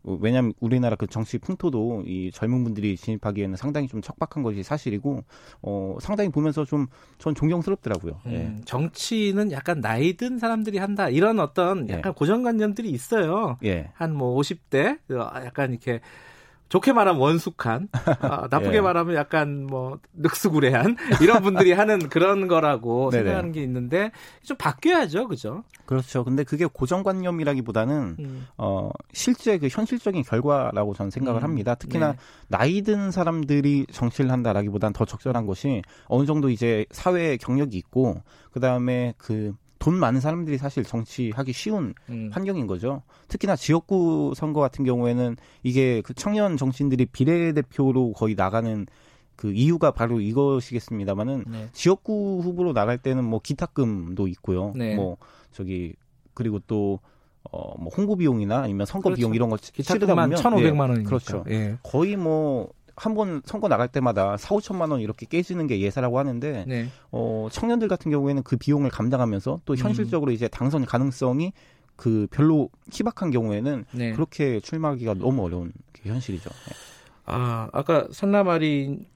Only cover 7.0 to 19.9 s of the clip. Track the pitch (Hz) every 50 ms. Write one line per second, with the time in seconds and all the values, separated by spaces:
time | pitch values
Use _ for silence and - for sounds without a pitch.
7 | - _ _ _ - 160 151 - 147 156 180 175 160 196 196 - - 113 104 85
8 | 85 85 76 87 - 120 117 120 113 110 107 107 104 - - 127 156 165 - -
9 | - - 233 220 208 202 196 202 208 208 156 135 131 - 175 151 110 107 113 117
10 | 143 175 185 - 240 247 254 233 233 226 226 220 214 214 202 196 190 202 202 202
11 | 196 147 123 156 190 220 226 208 160 143 - - 180 175 196 185 131 104 95 82
12 | - 190 - - 147 156 208 240 254 240 226 220 214 214 196 220 226 208 139 123
13 | - - 233 220 180 156 175 208 226 160 123 123 - 104 92 85 78 82 - -
14 | 170 160 156 143 131 123 123 135 143 - 180 - _ _ - 135 147 220 285 320
15 | _ - 135 123 110 - - 127 127 123 - - 139 127 123 117 - 135 120 113
16 | - - - - - - - - - - _ _ _ _ - 190 - 269 262 233
17 | 208 196 175 139 131 147 160 170 - 180 - - - 117 113 131 190 202 - 123
18 | - - 139 - - 131 143 - - - 123 151 202 196 202 214 196 185 175 170
19 | 170 170 170 147 143 - - 156 147 147 143 143 135 135 135 127 127 127